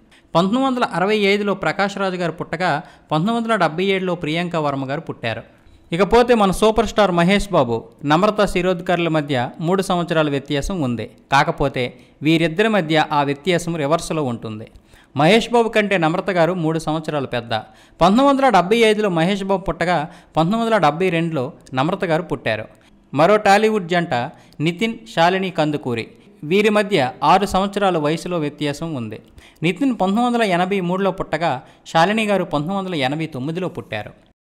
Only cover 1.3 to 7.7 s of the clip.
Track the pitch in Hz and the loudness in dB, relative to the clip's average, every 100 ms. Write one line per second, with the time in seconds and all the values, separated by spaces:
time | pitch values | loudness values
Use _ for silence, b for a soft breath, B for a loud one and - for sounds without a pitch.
1.3 | 202 208 196 156 156 202 202 196 180 170 | 0 0 -2 -2 -2 -2 -2 -4 -2 -4
2.3 | 165 151 165 180 143 - B B 156 196 | -4 -6 -4 -2 -2 -6 B B -2 0
3.3 | 233 226 220 160 160 196 190 185 175 151 | -2 0 0 0 0 0 0 -2 -4 -4
4.3 | 165 175 170 147 139 131 170 165 - 117 | -4 -2 -2 -2 -4 -4 -6 -8 -8 -6
5.3 | 110 - _ b b - 170 190 233 240 | -6 -10 _ b b -4 0 4 4 4
6.3 | 233 196 170 214 214 208 - 196 175 170 | 4 2 2 2 2 0 2 2 4 2
7.3 | 202 202 175 120 | 2 2 2 2